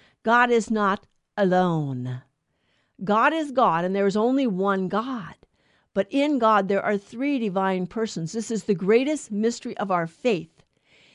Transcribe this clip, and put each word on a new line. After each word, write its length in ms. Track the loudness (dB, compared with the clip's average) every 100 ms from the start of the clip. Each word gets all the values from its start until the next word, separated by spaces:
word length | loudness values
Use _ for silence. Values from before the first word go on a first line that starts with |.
| _ _
God 280 | 0 2 4
is 180 | 2 0
not 380 | 0 0 -2 _ _ _ -2
alone. 840 | 2 4 2 0 -2 -6 -8 -10 _ _ _ _ _ _ _ -10
God 300 | 0 2 2
is 180 | 2 -2
God, 320 | 2 2 2
and 120 | 0 0
there 100 | 2
is 100 | 2
only 300 | 2 2 0
one 440 | 0 0 0 -2
God. 440 | -4 -4 -8 -12 -18 _ _ _ _ _ -4
But 100 | -2
in 260 | 0 0 2
God, 300 | 4 4 2
there 160 | 0
are 160 | 0 -4
three 400 | -6 -6 -2 -2
divine 480 | -2 0 0 -2 -4
persons. 440 | -4 -6 -4 -6
This 200 | -6 -4
is 140 | -4 -2
the 100 | -2
greatest 560 | 4 4 2 -4 -6
mystery 440 | -2 -2 -2 -10 -8
of 120 | -2
our 160 | -2 -4
faith. 560 | _ -2 -2 -4 _ _ _ _ _ _